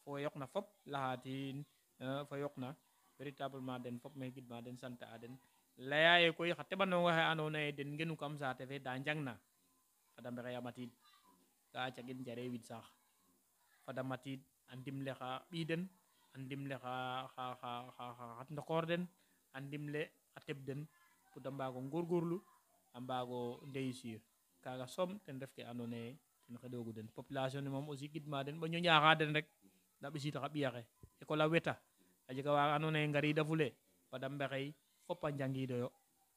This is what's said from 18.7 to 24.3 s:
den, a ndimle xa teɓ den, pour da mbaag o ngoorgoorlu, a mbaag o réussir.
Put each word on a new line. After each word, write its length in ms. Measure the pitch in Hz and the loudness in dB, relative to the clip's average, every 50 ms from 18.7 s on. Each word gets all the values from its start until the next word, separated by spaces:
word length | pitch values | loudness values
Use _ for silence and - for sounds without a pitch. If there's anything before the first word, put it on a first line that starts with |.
| 160 165 165 | 0 2 2
den, 200 | 160 175 175 180 175 - _ _ _ _ _ _ _ | 2 0 0 -2 -4 -8 _ _ _ _ _ _ _
a 80 | - 135 | -10 -10
ndimle 500 | 139 139 147 147 147 147 143 147 170 - - _ _ _ | -8 -6 -6 -6 -4 -4 -2 -4 -4 -4 -8 _ _ _
xa 80 | _ - - | _ -12 -10
teɓ 180 | - 147 139 135 | -8 -8 -6 -6
den, 220 | 139 135 143 151 - _ _ - _ _ _ _ _ | -6 -6 -6 -8 -10 _ _ -20 _ _ _ _ _
pour 100 | - 143 | -16 -10
da 80 | 127 135 | -8 -6
mbaag 260 | 139 139 135 131 123 | -4 -4 -4 -4 -2
o 40 | 127 | -4
ngoorgoorlu, 580 | 131 139 151 170 175 165 180 170 165 170 170 202 - - - - _ _ _ _ _ _ - | -4 -2 -2 -2 2 4 4 4 4 2 0 -2 -4 -10 -20 -20 _ _ _ _ _ _ -12
a 60 | 120 | -8
mbaag 280 | 127 131 127 127 127 123 | -4 -2 -2 0 0 -2
o 320 | 123 123 120 120 123 131 156 143 131 | -2 -2 -2 -2 -4 -6 -10 -6 -4
réussir. 460 | 135 135 131 123 - - 117 110 107 - _ | -2 -2 -2 -2 -4 -6 -8 -8 -8 -12 _